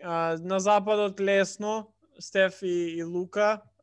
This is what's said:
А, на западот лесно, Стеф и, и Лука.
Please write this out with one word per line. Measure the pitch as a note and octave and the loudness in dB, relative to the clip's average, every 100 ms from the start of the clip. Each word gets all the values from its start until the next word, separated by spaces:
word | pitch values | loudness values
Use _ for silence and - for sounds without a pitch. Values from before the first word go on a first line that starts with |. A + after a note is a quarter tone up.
А, | F3+ E3 E3 E3 | -6 -2 0 -2
на | F3 F#3+ | -2 0
западот | F#3+ G#3 G3+ G#3+ G#3 G3+ | 4 2 4 2 0 0
лесно, | G3 G3 F#3+ - G#3 A3 G#3 _ _ - | 2 2 2 -2 -6 -6 -8 _ _ -20
Стеф | - G3 F#3+ F#3+ | -4 2 2 0
и, | F#3+ F3 E3+ E3 | -2 -2 -2 -4
и | |
Лука. | E3 F3 F3+ G#3 G#3 G#3+ - _ | -4 -4 -4 0 2 0 -6 _